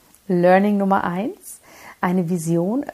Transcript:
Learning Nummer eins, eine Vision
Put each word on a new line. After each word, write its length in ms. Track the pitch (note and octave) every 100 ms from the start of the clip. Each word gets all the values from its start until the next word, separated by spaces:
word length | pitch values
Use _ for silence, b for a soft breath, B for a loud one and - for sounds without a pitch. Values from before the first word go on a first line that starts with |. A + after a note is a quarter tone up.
| b b -
Learning 500 | F3+ F3 F#3+ G#3 G#3
Nummer 260 | G3 G3
eins, 560 | - F3 B3 G#4 - - B B B B
eine 280 | F#3 F#3 E3+
Vision 560 | F3+ D#3+ E3+ F3 B3+ -